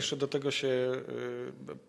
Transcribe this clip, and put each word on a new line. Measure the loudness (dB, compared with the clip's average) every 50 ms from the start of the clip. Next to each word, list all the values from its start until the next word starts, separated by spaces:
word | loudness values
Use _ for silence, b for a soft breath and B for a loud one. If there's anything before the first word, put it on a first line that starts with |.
jeszcze | 0 0 0
do | 0 0 2
tego | 2 2 2 2
się, | 0 2 2 4
y, | 4 4 4 2 0 0 -2 -4 -4 -4 -4 -4 -4 -4 -6 -8 -8 -10 -10 -10 -10 -12 -4